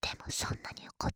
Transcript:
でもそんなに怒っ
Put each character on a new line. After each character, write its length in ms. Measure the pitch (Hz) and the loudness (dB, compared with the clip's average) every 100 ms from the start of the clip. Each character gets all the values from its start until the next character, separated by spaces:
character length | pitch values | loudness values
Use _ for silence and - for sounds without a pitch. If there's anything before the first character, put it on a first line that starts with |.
で 140 | - - | -2 -2
も 160 | - | -2
そ 220 | - - | 0 2
ん 80 | - | 0
な 80 | - | -2
に 160 | - - | -8 -6
怒 180 | - | 0
っ 40 | - | 0